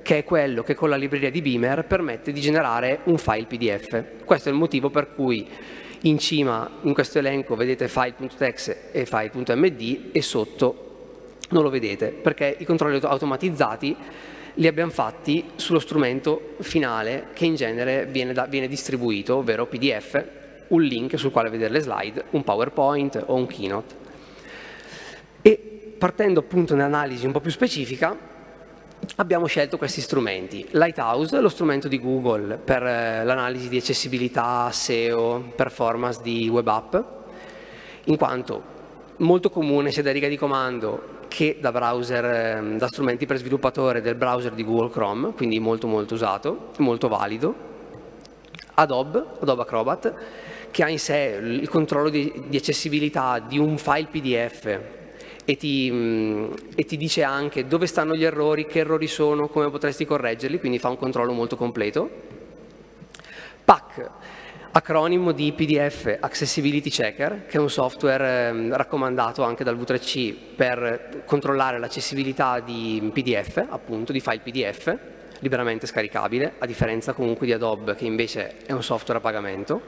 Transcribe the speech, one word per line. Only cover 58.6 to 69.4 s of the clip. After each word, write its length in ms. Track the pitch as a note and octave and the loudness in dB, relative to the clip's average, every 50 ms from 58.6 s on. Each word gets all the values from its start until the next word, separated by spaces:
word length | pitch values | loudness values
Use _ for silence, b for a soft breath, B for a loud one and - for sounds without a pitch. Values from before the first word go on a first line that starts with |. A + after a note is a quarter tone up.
| D#3 | -2
che 140 | D3+ - E3 | 0 0 0
errori 280 | D#3 D3+ D#3+ D#3 D#3 D#3 | 2 2 2 0 0 -2
sono, 420 | - - D#3 D3 D3 D3 D3 D3 | 0 2 2 4 4 2 0 0
come 200 | - D3+ D3+ D3 | 2 2 2 2
potresti 360 | C#3+ D3 - D3 C3+ - D#3 | 0 0 -2 -2 0 -2 -2
correggerli, 540 | D3 D3+ C#3+ B2+ A#2+ A2+ A#2 C3 C3 D3 F3+ | 0 0 0 2 0 -2 -2 -2 -4 -4 -2
quindi 200 | - C3+ B2 A#2+ | 0 0 0 0
fa 80 | - B2 | 0 0
un 100 | B2+ B2+ | -2 0
controllo 360 | - C3 B2+ B2 A#2+ B2 B2 | -2 -2 0 0 0 0 2
molto 240 | A#2+ A#2 A#2 - A#2+ | 0 -2 -2 -2 -2
completo. 520 | A#2+ A#2+ A2+ A2+ G#2+ G#2 G#2 D3 F#3+ E4 - - - - - - - - - - - - - - - - - - - - - - B B B B B B B B - | -2 -2 0 0 -2 0 0 0 -2 -2 -6 -12 -18 -18 -18 -18 -18 -20 -20 -20 -20 -20 -20 -20 -20 -20 -20 -20 -20 -20 -20 -20 B B B B B B B B 6
pac, 440 | - G3+ D#3 - - - - B2 - - - B B B B B B B B B B | 6 6 6 6 -12 -12 -12 -12 -12 -12 -16 B B B B B B B B B B
acronimo 600 | - D#3+ - - D#3+ D#3 D#3 E3+ F3+ F3+ F3+ E3+ | 2 2 2 4 2 4 4 4 4 4 4 2
di 220 | D#3 C#3 D3 D3 D3 | 2 2 0 0 2
P 120 | - D#3+ | 0 2
D 220 | D3 D#3 C#3+ C#3+ C#3+ | 2 4 4 2 0
F 300 | C#3+ - - B2 G#2 - | -2 -2 -2 -2 -2 0
Accessibility 720 | - C#3 - - D#3 C3+ - - C#3+ C#3+ C#3+ D3 C#3+ D3 | -2 -4 -2 -2 -2 -2 0 2 2 2 2 2 0 0
Checker, 560 | - - B2+ G#2+ - - C3+ D3+ G#3+ G#3 - | -2 0 0 -2 -2 -2 -2 -2 -2 -6 -10
che 120 | - - D#3 | -2 2 2
è 20 | |
un 100 | D3+ C#3+ | 2 2
software, 800 | - - C3 B2+ C3 - - C#3+ C3 C3 C3+ C3 B2+ B2 A#2+ A#2+ | 2 2 0 0 0 0 2 2 4 4 2 2 2 2 2 2
ehm, 280 | A#2 A2+ A2+ A2+ B2+ | 0 0 0 0 2
raccomandato 680 | C3+ C3+ - - D3 C3 C3 B2+ B2 A#2+ A2+ A#2+ - | 0 0 0 0 0 0 0 2 2 0 0 2 0